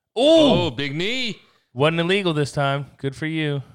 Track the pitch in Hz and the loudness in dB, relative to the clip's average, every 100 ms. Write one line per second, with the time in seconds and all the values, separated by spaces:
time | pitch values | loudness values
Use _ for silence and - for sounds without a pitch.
0 | _ 220 294 320 285 180 165 117 143 151 | _ 0 4 6 6 2 0 -4 -6 -4
1 | 196 254 233 - _ _ _ 120 156 165 | -4 -4 -6 -8 _ _ _ -2 0 2
2 | 170 202 180 151 139 151 139 143 135 - | 0 0 0 -2 -2 -2 -2 -2 -6 -10
3 | 139 131 156 160 151 143 - | -10 -8 -6 -4 -4 -4 -8